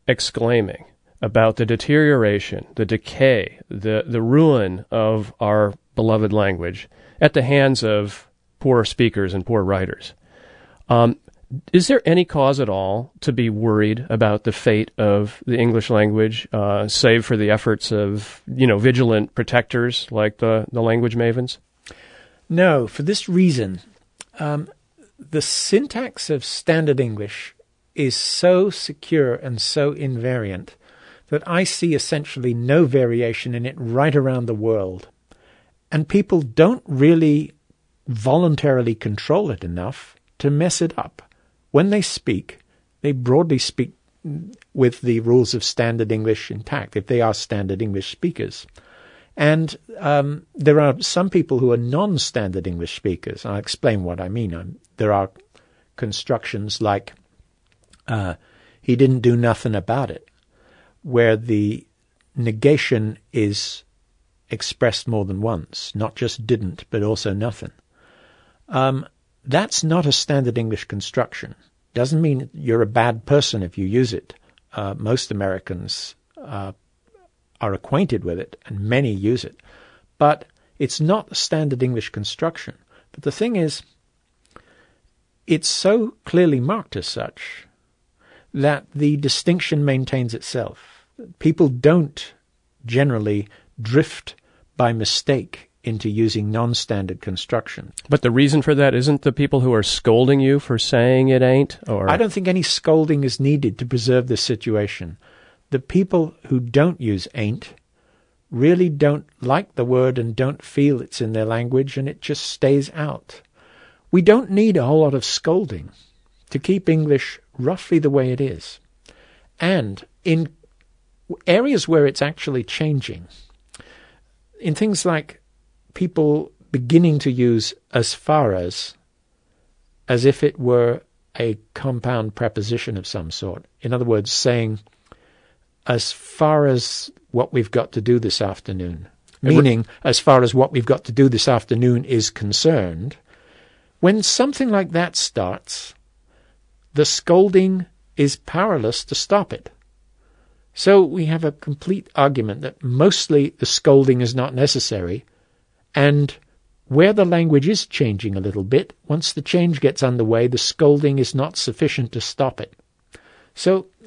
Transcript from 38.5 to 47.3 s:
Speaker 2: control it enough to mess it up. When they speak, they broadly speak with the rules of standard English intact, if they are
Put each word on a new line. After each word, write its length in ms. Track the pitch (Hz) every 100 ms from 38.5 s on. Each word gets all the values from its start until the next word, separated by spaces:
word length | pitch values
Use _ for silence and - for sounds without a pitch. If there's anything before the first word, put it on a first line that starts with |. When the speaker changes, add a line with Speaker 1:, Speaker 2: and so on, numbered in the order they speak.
| 143 147 127 117
Speaker 2:
control 560 | 110 110 104 - 165 202
it 120 | 104
enough 540 | 87 87 95 - - _ _ _
to 120 | 143
mess 320 | 143 175 -
it 160 | 165 -
up. 240 | - - _ _ _ _ _
When 200 | 143 190
they 120 | 208
speak, 560 | - - - 98 - - _ _ _ _
they 100 | 147
broadly 460 | 131 120 139 170 135
speak 340 | - - 123 _ _ _ 156 151 190 - _
with 280 | - 123 -
the 180 | 123 113
rules 340 | 113 123 117
of 80 | 120
standard 480 | - - 117 117 107
English 400 | 110 110 107 -
intact, 460 | 104 - 143 - 104
if 100 | -
they 140 | 123
are 140 | 113